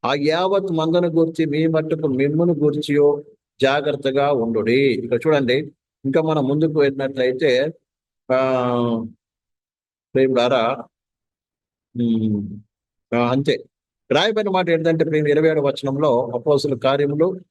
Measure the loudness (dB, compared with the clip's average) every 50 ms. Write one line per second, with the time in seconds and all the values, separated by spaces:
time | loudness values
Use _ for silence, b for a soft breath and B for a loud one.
0 | -2 -2 -2 0 0 0 0 0 0 0 0 0 -2 -2 -2 -2 0 0 0 0
1 | 0 2 2 2 0 0 0 -4 -2 -2 0 0 0 0 0 0 -2 -2 -4 -2
2 | 0 -2 0 0 0 0 2 2 2 2 2 2 0 0 0 -2 -2 0 2 4
3 | 4 4 4 0 -6 -16 -20 _ _ _ _ _ 0 2 2 0 0 -2 -4 -2
4 | -4 -2 0 0 0 2 0 0 0 -2 -2 -2 0 2 2 2 2 2 0 0
5 | -2 -4 -4 -2 0 2 2 2 2 2 0 0 -2 -6 _ _ _ _ _ _
6 | _ -2 0 0 0 2 0 0 0 0 0 0 0 0 2 2 2 0 0 -2
7 | -6 -6 -2 -2 -2 0 0 0 0 2 2 2 0 -2 -6 _ _ _ _ _
8 | _ _ _ _ _ -2 0 0 2 0 0 0 0 0 0 0 0 0 -2 -4
9 | -6 -10 -14 _ _ _ _ _ _ _ _ _ _ _ _ _ _ _ _ _
10 | _ _ _ 0 2 2 2 2 2 2 2 2 0 0 -2 -6 -10 _ _ _
11 | _ _ _ _ _ _ _ _ _ _ _ _ _ _ _ _ _ _ _ -4
12 | -2 0 0 0 0 0 -2 -2 -4 -8 -12 -14 -18 _ _ _ _ _ _ _
13 | _ _ -2 0 0 0 0 0 0 -2 -2 -4 -6 _ _ _ _ _ _ _
14 | _ _ 0 0 2 2 0 -2 -2 0 -2 -2 0 0 0 0 2 0 0 0
15 | 0 0 0 0 0 2 2 2 2 2 2 2 0 0 -2 -2 -4 -4 -2 0
16 | 0 2 2 0 0 -2 -6 -4 0 0 0 0 0 -2 -4 0 0 0 0 2
17 | 0 -2 0 0 0 0 -2 -6 -14 _